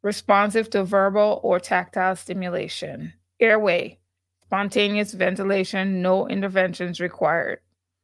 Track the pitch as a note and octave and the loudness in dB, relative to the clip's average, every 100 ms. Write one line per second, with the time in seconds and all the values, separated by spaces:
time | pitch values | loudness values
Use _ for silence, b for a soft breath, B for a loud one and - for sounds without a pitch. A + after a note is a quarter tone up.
0 | G#3 G3+ - G3+ G#3 A3 A3 G3+ F#3+ G3+ | -6 -4 2 4 4 0 0 -2 2 2
1 | G3 G#3 G#3 - - F3+ - F3+ F3+ G3+ | 4 4 2 2 0 0 0 -2 -2 -2
2 | F#3 F#3 - F#3 F3+ F3+ E3 - D3+ C#3 | -2 -2 -6 -8 -6 -6 -6 -10 -10 -12
3 | D#3+ - _ - A3+ G#3+ G3+ E3+ - - | -14 -16 _ 2 4 4 2 0 -2 -12
4 | _ _ _ _ - F#3+ G3+ G#3 G3+ G#3 | _ _ _ _ -4 -2 0 0 2 0
5 | G#3 F#3 F3+ F#3+ G3 G3 F#3+ G3 F#3+ F#3 | -2 -2 -2 0 0 0 0 -2 -2 0
6 | F3+ F#3+ - G3 G3 F#3+ F#3 E3+ F3 E3+ | 2 2 0 -4 0 0 0 -2 -6 -4
7 | F3 - D3+ E3 - - _ _ _ _ | -6 -2 0 0 -2 -8 _ _ _ _